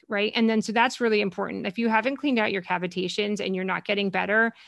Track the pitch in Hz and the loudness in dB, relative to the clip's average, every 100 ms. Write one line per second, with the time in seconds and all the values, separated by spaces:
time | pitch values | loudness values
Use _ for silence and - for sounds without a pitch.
0 | - 208 214 240 226 220 214 220 247 - | -6 -2 0 2 2 2 0 2 2 2
1 | 233 214 202 180 190 190 - 185 233 220 | 2 2 0 -2 -6 -6 -6 -2 2 2
2 | 233 269 294 240 214 190 180 180 180 185 | 2 0 0 2 2 -2 -2 -2 -2 -4
3 | 180 - 208 208 190 185 185 175 - 202 | -4 -2 -2 -2 -2 -4 -2 -4 -2 -2
4 | 196 185 180 214 226 - | 0 -2 2 2 2 -2